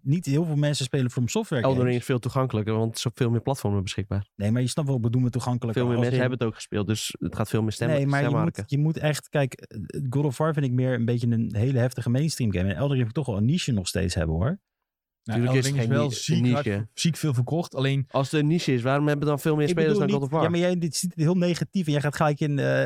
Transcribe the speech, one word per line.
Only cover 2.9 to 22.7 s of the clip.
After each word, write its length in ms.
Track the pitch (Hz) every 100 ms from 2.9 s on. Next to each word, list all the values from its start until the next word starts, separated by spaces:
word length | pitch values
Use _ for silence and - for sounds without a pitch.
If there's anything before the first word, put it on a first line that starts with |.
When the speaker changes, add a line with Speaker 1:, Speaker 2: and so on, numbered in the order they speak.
Speaker 2:
er 60 | 110
is 100 | 123
op 100 | -
veel 140 | 117
meer 100 | 117
platformen 420 | 131 135 101 101
beschikbaar. 460 | 95 - 98 98 - -
Speaker 1:
Nee, 140 | 104
maar 120 | 120
je 60 | 127
snapt 200 | - 139
wel 80 | 131
wat 100 | 117
we 60 |
doen 100 | 123
met 100 | 123
toegankelijker. 500 | 120 123 123 117 120
Speaker 2:
Veel 80 | 123
meer 80 | 120
Speaker 1:
Als 80 | 120
Speaker 2:
mensen 140 | 127
Speaker 1:
in 40 | 127
Speaker 2:
hebben 80 | 123
het 100 | 113
ook 60 | -
gespeeld, 240 | - 104 101
dus 280 | 107 - -
het 180 | - -
gaat 120 | 110
veel 140 | 113
meer 100 | 107
stemmen, 240 | - 117 143
Speaker 1:
Nee, 100 | 139
maar 140 | 139
je 60 | 120
Speaker 2:
stemmarken. 360 | - 170 -
Speaker 1:
moet, 80 | 104
je 80 | 139
moet 180 | 151 160
echt, 320 | 151 139 -
kijk, 380 | 151 135 - - 107 - - 135
God 140 | 135
of 140 | 151 120
War 140 | 156
vind 140 | 151 135
ik 60 |
meer 220 | 123 127
een 100 | 120
beetje 220 | 117 120 117
een 240 | 113 113 104
hele 220 | 127 127
heftige 320 | 123 - 117
mainstream 420 | 127 156 - 117
game. 160 | 87 95
En 60 | 85
Elden 120 | 139
Ring 100 | 131
heb 100 | 113
ik 60 |
toch 120 | 151 135
wel 100 | 101
een 80 |
niche 280 | 113 180 -
nog 160 | 104 90
steeds 260 | 90 90
hebben, 200 | 87 80 80
hoor. 220 | 117 196 _ _ _ _ _ _
Speaker 3:
Nou, 160 | - 113
Speaker 2:
Tuurlijk 60 | 123 131
Speaker 3:
Elden 20 |
Speaker 2:
is 80 | 131
het 80 |
Speaker 3:
Ring 40 | 139
is 60 | 117
Speaker 2:
geen 100 | 139
Speaker 3:
wel 100 | 147
Speaker 2:
ni-, 60 |
Speaker 3:
ziek 300 | 120 - 117 123
Speaker 2:
een 60 |
Speaker 3:
hard, 140 | 139 123
Speaker 2:
niche. 220 | 101 110
Speaker 3:
ziek 220 | - 170 -
veel 180 | 156
verkocht. 400 | 123 123 160 170
Alleen 320 | - 139 139 -
Speaker 2:
Als 200 | 127 135
het 100 | 156
een 60 | 147
niche 260 | 170 -
is, 100 | 123
waarom 260 | 123 143 147
hebben 180 | 147 147
dan 140 | 143
veel 140 | 160
meer 100 | 151
Speaker 1:
Ik 60 | 151
Speaker 2:
spelers 220 | 170 156
Speaker 1:
bedoel 140 | 196 -
Speaker 2:
dan 140 | 139
Speaker 1:
niet, 20 |
Speaker 2:
God 40 | 135
of 80 |
War? 80 | 156
Speaker 1:
ja, 60 | 123
maar 80 | 175 180
jij, 100 | 180
dit 180 | 165 -
ziet 140 | 180
het 80 | 165
heel 140 | 156 185
negatief 500 | 175 165 151 196 156
en 60 |
jij 80 | 143
gaat 160 | 147 -
gelijk 240 | 156 147
in, 180 | 151 139
eh, 60 | 131